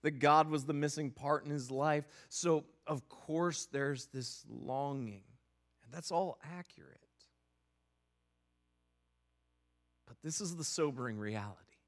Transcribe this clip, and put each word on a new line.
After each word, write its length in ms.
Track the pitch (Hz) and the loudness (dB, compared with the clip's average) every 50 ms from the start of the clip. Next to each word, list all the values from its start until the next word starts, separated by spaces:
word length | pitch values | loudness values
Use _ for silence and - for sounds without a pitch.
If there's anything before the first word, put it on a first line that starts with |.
that 160 | - 151 151 | 2 0 2
God 320 | 127 135 143 147 156 156 156 | 6 8 8 10 10 8 6
was 160 | 156 151 131 | 2 0 0
the 80 | 143 151 | 0 0
missing 380 | 143 147 147 143 156 151 135 | 2 2 0 0 -2 -4 -4
part 340 | - - 135 143 151 143 - | -4 -4 0 0 0 0 0
in 60 | 147 | -2
his 180 | 147 147 123 123 | -4 -4 -2 -4
life. 380 | 131 131 143 156 151 151 147 - - - - - | -2 0 2 2 2 2 0 -6 -18 -20 -20 -10
So, 360 | - - - 175 160 151 151 - - _ _ | -8 -2 4 4 4 4 2 -4 -20 _ _
of 200 | - 156 131 - | -4 -4 -4 -4
course, 600 | _ - - - - 156 160 175 175 160 - - | _ -20 -18 -8 -4 0 2 2 2 0 -2 -8
there's 400 | - - 139 139 139 143 131 127 | -4 -2 0 0 0 -2 -2 -6
this 360 | - - 131 123 - - - - - | -8 -8 -8 -6 -6 -10 -12 -14 -14
longing. 760 | 113 120 - - 127 135 139 143 143 135 123 110 101 98 98 - - _ _ _ _ _ _ _ _ _ _ | -12 -10 -6 -4 -2 -2 -2 -2 -4 -4 -6 -6 -10 -12 -16 -20 -20 _ _ _ _ _ _ _ _ _ _
And 100 | 117 123 | -16 -14
that's 180 | 170 165 - | -12 -8 -2
all 280 | 165 170 190 180 - - - | 0 0 0 0 -4 -10 -12
accurate. 560 | 147 175 180 175 _ - - 73 67 - - _ _ _ _ - _ _ _ _ _ _ _ _ _ _ _ _ _ _ _ _ _ _ _ _ _ _ _ _ _ _ _ _ _ _ _ _ _ _ _ _ _ _ _ _ _ _ _ _ _ _ _ _ _ _ _ _ _ _ _ _ | -14 -12 -12 -14 _ -18 -20 -20 -20 -20 -20 _ _ _ _ -20 _ _ _ _ _ _ _ _ _ _ _ _ _ _ _ _ _ _ _ _ _ _ _ _ _ _ _ _ _ _ _ _ _ _ _ _ _ _ _ _ _ _ _ _ _ _ _ _ _ _ _ _ _ _ _ _
But 120 | - 120 _ - | -20 -20 _ -10
this 180 | 156 156 - | -6 -6 -4
is 140 | 214 175 175 | -4 -6 -6
the 80 | 165 151 | -6 -6
sobering 560 | - - - 160 147 135 127 123 123 110 107 | -4 0 0 0 0 0 -2 -6 -6 -4 -4
reality. 580 | 107 104 107 107 101 104 92 - - _ - _ _ | -4 -4 -4 -4 -6 -6 -10 -14 -20 _ -20 _ _